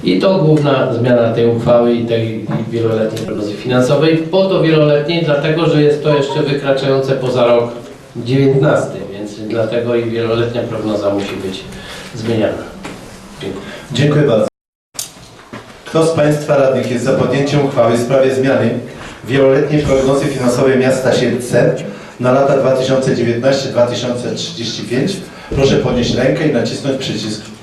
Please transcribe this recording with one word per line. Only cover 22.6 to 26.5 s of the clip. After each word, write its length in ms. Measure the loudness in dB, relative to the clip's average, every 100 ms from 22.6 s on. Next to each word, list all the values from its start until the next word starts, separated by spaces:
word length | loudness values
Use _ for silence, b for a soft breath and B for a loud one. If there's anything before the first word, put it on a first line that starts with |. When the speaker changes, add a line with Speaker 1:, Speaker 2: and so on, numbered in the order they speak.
| 2
Speaker 2:
tysiące 440 | 0 2 0 2 0
dziewiętnaście 520 | 0 2 2 0 0
dwa 180 | 0 0
tysiące 480 | 0 -4 -4 -4
trzydzieści 480 | -6 -8 -8 -8 -8
pięć? 300 | -4 -2 -2 -4 B B B
Proszę 260 | 0 2 2
podnieść 380 | 0 0 0
rękę 340 | 0 0 2
i 40 | 0